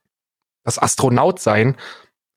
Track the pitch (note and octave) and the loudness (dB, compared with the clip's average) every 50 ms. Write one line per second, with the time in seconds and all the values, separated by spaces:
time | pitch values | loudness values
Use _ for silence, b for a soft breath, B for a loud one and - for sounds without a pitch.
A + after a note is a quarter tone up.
0 | _ _ _ _ _ _ _ _ _ _ _ _ _ A2+ - - - A2+ - - | _ _ _ _ _ _ _ _ _ _ _ _ _ -6 -2 -2 -2 -2 0 0
1 | - C3 A#2+ B2 C3+ F#3 F#3 - - A2 G#2 G#2+ A2 C3 C3+ B B B B B | 0 2 2 2 2 0 0 0 0 0 2 2 2 0 -2 B B B B B
2 | B B B _ _ _ _ | B B B _ _ _ _